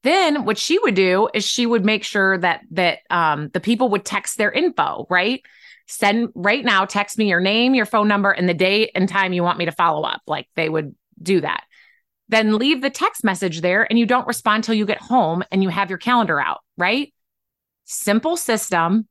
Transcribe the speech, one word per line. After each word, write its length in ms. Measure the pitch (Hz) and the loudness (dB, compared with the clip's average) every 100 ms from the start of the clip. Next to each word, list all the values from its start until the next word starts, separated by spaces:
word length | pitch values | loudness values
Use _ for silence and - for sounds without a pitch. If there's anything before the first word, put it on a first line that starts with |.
Then 420 | 254 370 339 294 208 | 2 2 2 0 -2
what 120 | 208 | -2
she 220 | - 359 | 0 2
would 160 | 311 190 | 2 2
do 320 | 185 185 220 | 4 4 2
is 120 | 214 202 | -2 -4
she 200 | - 240 | -2 0
would 180 | 233 | 2
make 200 | 196 214 | 2 0
sure 340 | - 208 190 190 | -2 0 2 2
that, 240 | 175 - - | 0 -2 -6
that, 280 | 165 175 - _ | 0 0 -2 _
um, 400 | 175 160 147 151 | 0 2 0 -4
the 100 | 185 | -4
people 300 | 202 233 254 | -2 0 2
would 160 | 202 - | 0 -2
text 320 | 208 - - | -6 -6 -2
their 140 | 208 | -2
info, 540 | - 349 - 151 - - | 0 0 0 -4 -4 -2
right? 320 | 180 202 262 _ _ - - - | 0 0 -4 _ _ -20 -20 -18
"Send 420 | - 202 220 233 - | -2 0 0 -2 -2
right 300 | 190 254 240 | -2 0 0
now, 200 | 196 190 | 0 0
text 320 | 202 202 - | -2 -4 -2
me 120 | 214 | 0
your 100 | 175 | 2
name, 340 | 190 220 247 | 2 2 2
your 120 | 262 214 | 2 2
phone 220 | 220 208 | 0 2
number, 240 | 202 196 | 2 2
and 160 | 190 180 | 2 0
the 60 | |
date 380 | 170 185 208 220 | 2 2 2 0
and 140 | 196 185 | 0 0
time 260 | 196 190 | 0 -2
you 80 | 180 | 0
want 160 | 175 170 | -2 -2
me 80 | 170 | -4
to 60 | |
follow 320 | 160 170 151 | 0 0 0
up." 180 | - - - | -4 -6 -6
Like, 200 | 147 - - | -8 -6 -6
they 140 | 160 | -2
would 260 | 156 143 - _ _ | -4 -6 -14 _ _
do 200 | 175 185 | 0 0
that. 220 | 151 - _ _ _ _ _ _ _ | 0 -6 _ _ _ _ _ _ _
Then 280 | 220 220 214 | 0 2 2
leave 240 | 269 302 | 2 0
the 80 | 269 | -2
text 340 | - 392 - | -2 -4 0
message 380 | 233 180 190 160 | -2 -2 -4 -2
there 260 | 175 190 226 | 0 0 2
and 80 | 226 | 2
you 80 | 233 | 2
don't 220 | 247 - | 0 -2
respond 360 | 233 220 214 | -4 0 0
till 120 | 220 220 | 0 -2
you 100 | 208 | 0
get 160 | - | -4
home 420 | - 247 165 175 - | 0 2 2 -2 -2
and 120 | 196 | 0
you 60 | 190 | 0
have 200 | 170 190 | -2 -4
your 80 | 185 | -4
calendar 420 | 233 247 196 147 | 0 0 2 -2
out, 200 | 131 - _ - | -2 -6 _ -4
right? 360 | 180 247 285 _ _ _ _ _ _ _ - | -2 0 -4 _ _ _ _ _ _ _ -14
Simple 500 | - - 214 311 339 | -6 0 0 0 -4
system. 720 | - 220 - 175 165 214 214 | -2 -4 0 0 2 0 -2